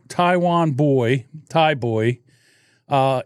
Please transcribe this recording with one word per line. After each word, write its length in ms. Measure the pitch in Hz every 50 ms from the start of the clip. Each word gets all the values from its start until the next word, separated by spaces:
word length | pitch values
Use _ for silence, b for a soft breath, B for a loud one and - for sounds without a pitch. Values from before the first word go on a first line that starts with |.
| _ -
Taiwan 640 | - - 180 175 180 180 175 175 170 170 165 160
boy, 540 | 135 123 151 143 139 131 117 113 135 131 113 _ - 156 - -
Thai 260 | - 165 156 156 156
boy, 460 | 127 123 120 113 110 110 117 120 - b b b b b b b b b b b b b -
uh, 340 | 139 135 131 135 131 127 -